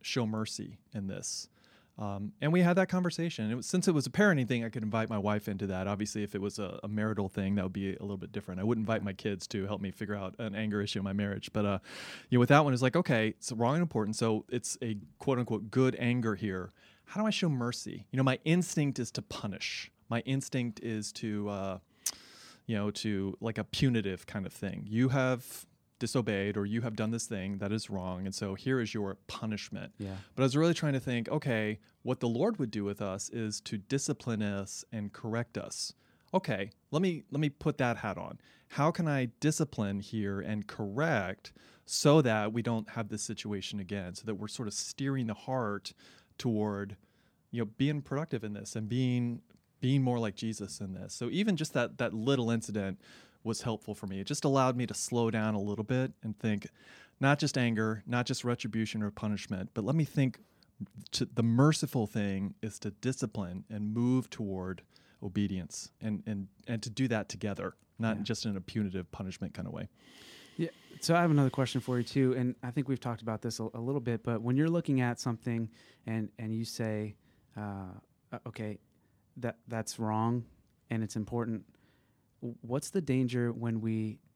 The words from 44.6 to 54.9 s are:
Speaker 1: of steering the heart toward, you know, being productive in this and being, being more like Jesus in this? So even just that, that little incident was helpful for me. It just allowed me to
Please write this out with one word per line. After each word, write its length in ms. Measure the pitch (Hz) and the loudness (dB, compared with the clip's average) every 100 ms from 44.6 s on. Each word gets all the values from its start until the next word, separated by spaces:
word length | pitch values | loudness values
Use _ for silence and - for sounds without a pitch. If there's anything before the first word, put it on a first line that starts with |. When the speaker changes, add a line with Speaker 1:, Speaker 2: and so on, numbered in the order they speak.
| 110 | -6
Speaker 1:
of 80 | - | -4
steering 500 | - - 139 135 113 | -6 -2 0 0 -2
the 80 | |
heart 600 | 101 - 131 110 101 - - - - _ - | -4 -2 0 0 -2 -6 -16 -20 -20 _ -4
toward, 580 | 127 107 107 101 101 101 _ _ _ _ _ | 0 2 0 -2 -6 -10 _ _ _ _ _
you 120 | 120 | -4
know, 80 | 107 - | -4 0
being 260 | 139 147 | 0 0
productive 400 | 135 139 160 117 | -2 -4 -2 -4
in 100 | 107 | -4
this 220 | 104 107 110 | -8 -8 -6
and 120 | 107 | -2
being, 540 | 120 127 123 120 120 - - _ _ | 2 4 4 2 -2 -10 -20 _ _
being 220 | 127 139 | 4 4
more 160 | 131 120 | 4 2
like 160 | 113 95 | 0 -2
Jesus 440 | 113 107 98 - | -4 -4 -8 -8
in 140 | 98 | -8
this? 200 | 92 95 - | -8 -10 -6
So 140 | 120 | -2
even 240 | 165 214 165 | 2 2 2
just 160 | 156 | 2
that, 240 | 139 120 - | 2 0 0
that 160 | 117 | -2
little 380 | 110 117 139 117 | 2 4 4 4
incident 480 | 117 113 104 98 95 - - - _ | 2 0 -2 -2 -4 -12 -20 -20 _
was 180 | 113 110 | -4 -2
helpful 340 | 123 110 - 104 | -2 -4 -6 -8
for 120 | 101 | -6
me. 120 | 95 | -6
It 80 | 98 | -4
just 160 | 143 | 0
allowed 320 | 147 135 131 123 | 4 6 6 4
me 100 | |
to 80 | 120 | -2